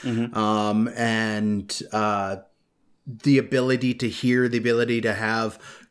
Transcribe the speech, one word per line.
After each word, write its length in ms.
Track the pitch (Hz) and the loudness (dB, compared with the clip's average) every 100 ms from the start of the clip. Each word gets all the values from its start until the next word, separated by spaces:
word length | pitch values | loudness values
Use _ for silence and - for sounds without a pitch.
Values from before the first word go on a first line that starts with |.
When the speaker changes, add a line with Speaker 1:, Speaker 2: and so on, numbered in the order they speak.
Speaker 1:
Mm-hmm. 340 | 127 113 117 113 | -4 -2 -2 0
Speaker 2:
Um, 520 | 107 107 104 107 117 117 | 2 2 2 2 0 0
and, 840 | 117 110 110 107 107 104 98 - - | 0 0 0 -2 -2 -2 -4 -10 -4
uh, 440 | 107 107 101 98 98 - _ _ _ _ _ - | -2 0 0 -2 -6 -12 _ _ _ _ _ -16
the 320 | 113 143 135 | -4 2 4
ability 560 | - 131 127 127 127 | 4 0 2 0 0
to 140 | 123 117 | -2 -4
hear, 400 | - 127 123 123 | -2 2 4 2
the 100 | 117 | 2
ability 420 | 120 117 120 117 | 2 2 2 0
to 120 | 110 | 0
have 440 | 101 110 113 110 - - - - | 0 -2 -2 -2 -6 -16 -20 -12